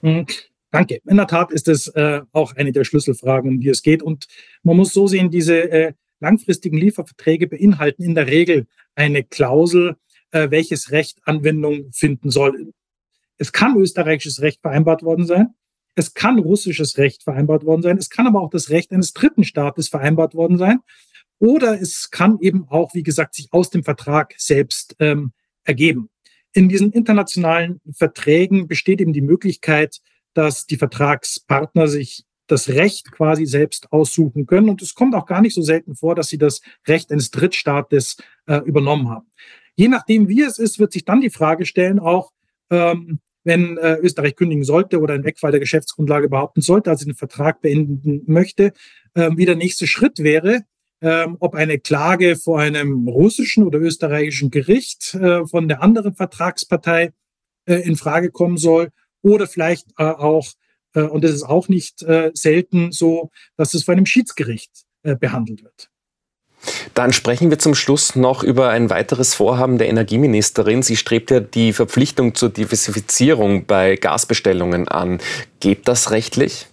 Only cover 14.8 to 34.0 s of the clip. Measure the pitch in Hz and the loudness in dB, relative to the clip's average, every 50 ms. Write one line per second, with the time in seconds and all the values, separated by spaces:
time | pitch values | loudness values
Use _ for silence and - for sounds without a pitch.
14.8 | 156 160 165 160 165 165 165 175 175 165 175 180 220 240 _ _ _ _ _ _ | 2 2 0 0 0 -2 -2 -2 0 0 2 2 2 0 _ _ _ _ _ _
15.8 | _ _ _ - 156 - _ - - 220 262 226 175 156 202 202 - 190 160 - | _ _ _ -6 -6 -6 _ -4 0 2 2 2 2 2 0 0 0 -4 -4 -4
16.8 | 156 139 - - 139 139 - _ _ - 135 135 147 151 156 151 151 156 160 165 | -4 -4 0 0 -2 -2 -2 _ _ -8 -4 -2 0 0 0 0 0 0 -2 0
17.8 | 170 175 180 190 180 - - - 247 254 214 196 180 151 - 170 143 - 147 170 | 0 0 -2 -2 -4 -6 -2 0 2 2 2 0 0 -2 -6 -8 -4 -2 -2 -2
18.8 | 170 _ 190 185 180 156 - - - 302 - - 185 - _ 151 143 143 - - | -2 _ -2 -2 -2 -2 -4 -2 -2 0 2 2 0 0 _ -4 -4 -4 -4 -6
19.8 | 151 - - 147 135 147 160 160 160 156 - 160 165 170 180 175 180 190 233 254 | -8 -6 -6 -4 -2 -2 0 0 -2 -2 0 -2 0 0 0 0 2 2 0 0
20.8 | _ _ _ _ _ _ _ - _ _ _ _ 208 226 277 311 262 233 220 190 | _ _ _ _ _ _ _ -20 _ _ _ _ 2 4 4 4 2 0 -2 -2
21.8 | 185 160 - - - - - - 170 196 220 202 170 190 185 190 165 131 147 160 | -6 -8 -8 -10 -12 -12 -4 0 2 2 2 2 0 0 0 0 -4 -2 -2 -2
22.8 | 170 - - 175 156 165 147 160 160 - - - 143 - - 175 180 - - 180 | -2 -2 -6 -8 -6 -4 -2 -4 -4 -4 -6 -18 -16 -2 0 0 0 0 -2 -4
23.8 | 147 - 143 - - 143 143 156 147 _ - - - - 147 139 143 117 - - | -2 -2 -6 -6 -4 -2 -2 -2 -2 _ -8 -12 -2 0 0 0 0 -2 -6 -12
24.8 | - _ - _ 156 151 147 147 147 127 _ _ _ _ _ _ _ - 147 120 | -12 _ -6 _ -2 -2 0 -2 -6 -8 _ _ _ _ _ _ _ -6 -2 0
25.8 | 147 165 147 127 110 - _ _ _ _ _ _ _ _ _ 196 185 185 190 196 | 0 0 0 -2 -8 -12 _ _ _ _ _ _ _ _ _ 4 4 4 4 2
26.8 | 202 208 214 233 226 - 214 202 196 - - 180 175 165 165 170 170 170 180 - | 0 2 2 0 0 2 2 0 0 -2 -4 -2 0 0 0 0 -2 -4 -8 -12
27.8 | _ 156 147 - 170 139 _ - - 147 151 165 180 185 196 196 180 156 160 131 | _ -20 -4 -2 -2 -2 _ -4 0 2 2 2 4 2 2 0 0 -2 -6 -4
28.8 | - - 190 190 190 165 151 143 139 143 165 202 - 196 - - - - 156 151 | 0 0 0 2 0 0 0 0 2 2 0 0 0 -4 -4 -4 -2 -2 0 0
29.8 | 156 151 - - _ _ _ _ _ _ _ 160 156 151 139 - - - 156 131 | 0 -2 -4 -16 _ _ _ _ _ _ _ 0 0 0 -2 -4 -8 -8 -4 -4
30.8 | 147 131 - - 147 143 147 135 - - - - _ _ 139 139 151 151 _ 170 | -4 -6 -2 -2 0 0 0 -2 -4 -10 -10 -10 _ _ -2 -2 -2 0 _ 2
31.8 | 160 151 143 147 135 - - - _ _ _ _ _ _ 156 131 - - 131 139 | 2 2 0 -4 -6 -8 -14 -20 _ _ _ _ _ _ 0 0 0 0 0 2
32.8 | 175 208 202 - - - - _ 160 156 160 151 160 143 127 143 151 151 - - | 2 2 0 -4 -16 -20 -4 _ 0 0 2 0 0 -2 0 0 0 0 -2 -12
33.8 | - _ - 151 | -10 _ 0 0